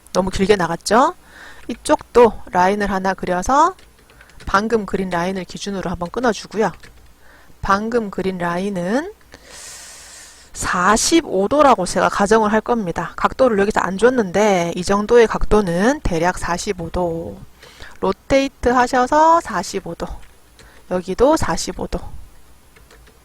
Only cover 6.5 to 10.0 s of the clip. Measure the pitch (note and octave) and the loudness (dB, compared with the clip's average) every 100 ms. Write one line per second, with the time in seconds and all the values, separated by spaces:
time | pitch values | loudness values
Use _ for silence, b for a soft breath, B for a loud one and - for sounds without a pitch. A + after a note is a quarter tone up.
6.5 | - G3 - - - - - b b b | -2 -2 -4 -20 -20 -20 -20 b b b
7.5 | - - G3 A3 A#3+ G#3 F#3+ F#3 F#3 F3 | -10 -2 0 0 -4 -4 -6 -6 -4 -4
8.5 | F3 G3 F#3+ F3 B3+ F4+ - - B B | -4 -4 -4 -2 -2 -4 -14 -20 B B
9.5 | B B B B B | B B B B B